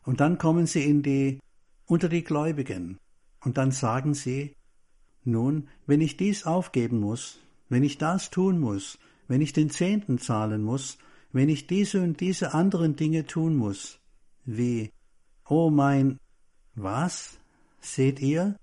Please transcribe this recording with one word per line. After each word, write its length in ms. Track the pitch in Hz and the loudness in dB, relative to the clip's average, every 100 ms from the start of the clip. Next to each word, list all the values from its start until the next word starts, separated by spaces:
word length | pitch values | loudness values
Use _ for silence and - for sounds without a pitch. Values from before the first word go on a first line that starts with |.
Und 180 | - 127 | -2 2
dann 200 | 147 175 | 2 4
kommen 260 | 160 165 | 2 2
sie 180 | 165 170 | 2 2
in 200 | 143 147 | 4 2
die, 360 | 143 135 139 135 _ _ _ _ | 2 2 0 -2 _ _ _ _
unter 240 | - 170 170 | 0 0 2
die 140 | 170 | -2
Gläubigen. 760 | 165 151 156 147 131 92 87 95 _ _ _ _ | 0 0 0 -2 -4 -6 -8 -12 _ _ _ _
Und 180 | 131 131 | -4 0
dann 140 | 135 | 0
sagen 440 | 131 117 123 147 | 0 0 0 -2
sie, 400 | 143 123 135 143 - _ _ _ _ _ _ | -2 -4 -4 -6 -14 _ _ _ _ _ _
„Nun, 440 | 123 113 127 151 143 - | -2 0 0 -2 -6 -16
wenn 160 | - 147 | 2 2
ich 160 | 160 - | 2 0
dies 280 | 196 202 | -2 -2
aufgeben 540 | 160 175 175 131 117 117 | -2 -2 -2 -2 0 0
muss, 400 | 104 117 - - - _ _ | -2 -4 -10 -18 -20 _ _
wenn 140 | 123 | 0
ich 160 | 143 - | 0 0
das 320 | 156 185 - | -2 -2 -2
tun 280 | - 190 175 | 0 2 2
muss, 380 | 127 98 - - _ _ - | 0 -2 -6 -18 _ _ -2
wenn 140 | 127 | 0
ich 120 | 139 | 2
den 160 | - 156 | 2 0
Zehnten 480 | - 180 208 202 123 | 0 0 0 0 -4
zahlen 460 | - 110 107 107 | 0 -2 0 -2
muss, 340 | 107 135 - - - - _ | -2 -4 -6 -16 -20 -20 _
wenn 180 | 127 143 | 0 2
ich 180 | 143 - | 0 -2
diese 340 | 190 202 196 | 0 0 0
und 180 | 175 151 | 0 -2
diese 360 | 180 180 165 | -2 -2 -2
anderen 400 | 156 190 180 160 | 2 2 2 0
Dinge 320 | 139 156 160 147 | 0 0 0 -2
tun 280 | 165 165 | -2 0
muss, 440 | 147 107 98 - - _ _ _ _ 127 | 2 0 -4 -12 -18 _ _ _ _ -8
wie, 420 | 110 123 117 107 - _ _ _ _ - | -2 -2 -2 -6 -14 _ _ _ _ 0
oh 200 | 151 165 | 2 4
mein“, 500 | 147 139 139 135 135 - _ _ _ _ | 4 4 4 2 0 -14 _ _ _ _
was? 640 | 110 95 113 175 - - - _ _ _ _ | -10 -4 -2 -2 -4 -14 -20 _ _ _ _
Seht 400 | - - 135 135 | -10 0 0 0
ihr? 340 | 135 156 196 202 | -2 0 -2 -4